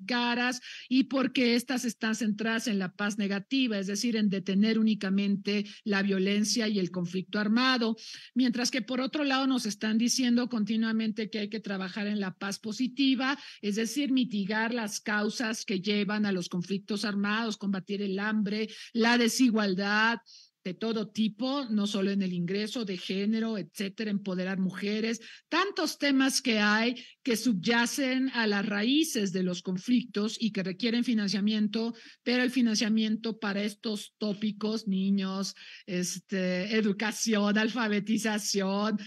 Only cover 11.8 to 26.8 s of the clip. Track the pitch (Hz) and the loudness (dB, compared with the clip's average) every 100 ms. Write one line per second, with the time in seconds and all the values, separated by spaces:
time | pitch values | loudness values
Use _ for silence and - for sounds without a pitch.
11.8 | 185 220 208 208 190 - 196 196 220 214 | -6 -4 -2 -2 -4 -4 -8 -6 -8 -2
12.8 | 254 262 269 254 262 277 - - 208 208 | -4 2 2 4 0 -2 -6 -6 -4 -2
13.8 | 220 277 277 262 185 208 190 220 226 240 | -2 -2 2 2 2 0 -2 -2 -2 -2
14.8 | 208 - 226 208 214 - 226 226 - 190 | -4 -6 -2 -2 -2 -2 -4 -4 -4 -4
15.8 | 202 208 202 214 208 185 170 180 170 196 | 0 0 0 0 0 -2 -2 -6 -4 -6
16.8 | - 202 214 202 202 220 233 208 202 190 | -4 -4 -2 -2 0 0 -2 -4 -4 -4
17.8 | 175 202 202 190 208 214 202 214 214 - | -4 -4 -2 -2 0 0 0 -2 -4 -8
18.8 | - 233 226 240 226 - 254 214 202 185 | -6 0 4 4 4 4 4 4 2 0
19.8 | 202 208 226 233 _ - _ _ 190 175 | 0 2 2 0 _ -20 _ _ -10 -6
20.8 | 226 226 214 214 214 214 262 285 240 208 | -4 -4 -4 -2 -2 0 -4 -4 -2 0
21.8 | 202 202 196 202 185 180 175 202 214 262 | 0 0 0 0 0 -2 -2 -2 -4 -6
22.8 | 202 180 - 196 208 226 226 214 156 - | -6 -6 -4 -2 0 0 -2 -4 -8 -8
23.8 | 196 - 214 202 202 185 185 190 185 - | -8 -6 -4 -2 -2 -2 -2 -2 -2 -2
24.8 | 202 214 220 233 - - _ 320 392 392 | -4 -2 -2 -4 -8 -20 _ 0 0 0
25.8 | 311 - 285 269 269 - 254 214 208 214 | -4 0 2 4 4 2 2 4 4 4